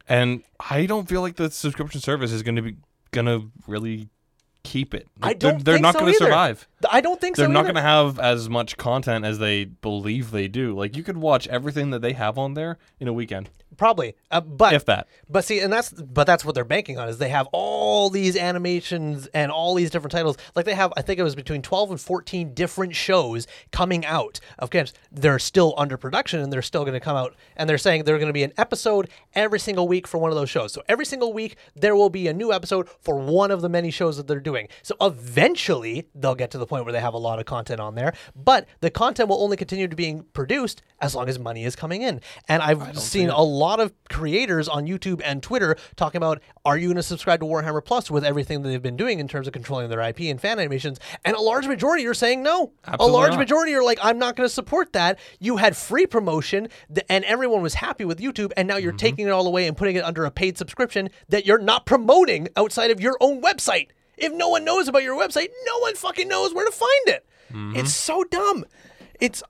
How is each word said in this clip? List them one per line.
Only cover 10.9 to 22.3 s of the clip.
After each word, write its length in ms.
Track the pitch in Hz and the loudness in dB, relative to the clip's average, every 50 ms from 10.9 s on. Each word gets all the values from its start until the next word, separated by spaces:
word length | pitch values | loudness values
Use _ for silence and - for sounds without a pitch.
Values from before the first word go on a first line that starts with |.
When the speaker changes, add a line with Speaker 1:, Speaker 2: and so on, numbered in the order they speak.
| 113 | -6
Speaker 1:
you 80 | 147 170 | -8 -8
could 120 | - 180 165 | -8 -6 -2
watch 280 | 160 156 143 123 - | 2 2 2 2 2
everything 440 | - 127 123 135 147 139 147 143 143 | 0 -6 -4 -4 -4 -4 -4 -4 -4
that 120 | 131 120 117 | -4 -4 -4
they 120 | 120 131 | -4 -4
have 220 | 123 110 107 110 135 | -2 -4 -4 -2 -4
on 160 | 135 139 139 | -4 -6 -6
there 240 | 156 156 170 165 - _ _ _ - | -6 -8 -8 -10 -12 _ _ _ -10
in 80 | 135 | -6
a 60 | 123 117 | -6 -4
weekend. 380 | 120 117 113 101 95 98 - - - _ _ - | -4 -6 -6 -8 -10 -10 -12 -16 -20 _ _ -4
Speaker 2:
Probably, 380 | - 202 226 220 175 135 110 - _ _ - | 2 2 2 4 2 0 -4 -6 _ _ -4
uh, 100 | 160 170 | -2 -2
but 320 | 160 160 147 131 220 202 160 | -2 -2 2 4 4 6 6
Speaker 1:
If 140 | 143 - | 4 2
that. 200 | - 101 95 - - _ _ _ - | 2 0 0 -2 -6 _ _ _ -4
Speaker 2:
but 160 | 147 190 175 | -2 -2 0
see, 160 | - 220 196 | 0 -2 -2
and 100 | 190 196 | 0 0
that's, 200 | 208 226 233 - - | 0 0 -2 -4 -8
but 320 | - 151 131 127 147 143 | -16 -16 -4 0 2 4
that's 200 | 185 175 - - | 6 4 4 2
what 80 | 151 143 | 0 -4
they're 100 | 127 120 | -4 -2
banking 340 | 117 151 202 196 - 131 123 | 0 -2 -2 -2 -4 -8 -8
on, 120 | 120 113 | -8 -8
is 80 | 113 113 | -6 -4
they 100 | 143 127 | -4 -2
have 180 | 143 143 131 135 - | 0 -2 -2 -2 -2
all 560 | 175 196 208 - - 208 214 208 208 202 196 | -4 -4 -2 -2 0 2 2 4 4 4 2
these 260 | 190 196 190 185 180 | 2 2 0 0 0
animations 920 | 190 175 180 180 180 180 180 180 175 170 - 180 170 156 151 147 139 131 - - | 0 0 -2 -2 -2 -2 -2 -2 -2 -4 -4 -6 -6 -4 -6 -6 -8 -8 -6 -2
and 180 | 156 147 139 151 | -2 -2 -2 -2
all 220 | 160 165 175 180 | -2 0 0 2
these 160 | 180 175 156 | 2 2 0
different 220 | - 170 147 143 160 | 0 -4 -4 -4 -2
titles. 260 | 170 165 156 135 - - - - | 0 0 0 -2 -4 -8 -6 -4
Like, 100 | 180 170 | -2 -2
they 100 | 214 202 | 0 0
have, 200 | 190 190 175 - | 0 0 0 0
I 60 | - 131 | -2 -4
think 160 | - 196 180 | -2 -2 0
it 20 | 180 | 0
was 120 | 160 135 | -2 -2
between 260 | 143 127 - 156 143 | -4 -8 -8 -8 -8
twelve 300 | 127 - 190 185 214 196 | -6 -2 -2 0 0 -2
and 100 | 185 143 | -4 -6
fourteen 540 | - - 180 180 - - | -6 -4 -4 -4 -4 -6